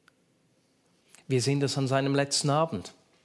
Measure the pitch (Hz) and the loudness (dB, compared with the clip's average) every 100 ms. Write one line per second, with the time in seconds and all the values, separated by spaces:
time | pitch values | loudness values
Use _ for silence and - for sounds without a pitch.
0 | _ _ _ _ _ _ _ _ _ _ | _ _ _ _ _ _ _ _ _ _
1 | _ - - 131 120 143 139 - 131 135 | _ -20 -2 0 2 0 0 0 0 0
2 | 139 139 139 - 147 147 160 98 - - | 2 0 0 0 0 2 0 -4 -10 -18
3 | _ _ | _ _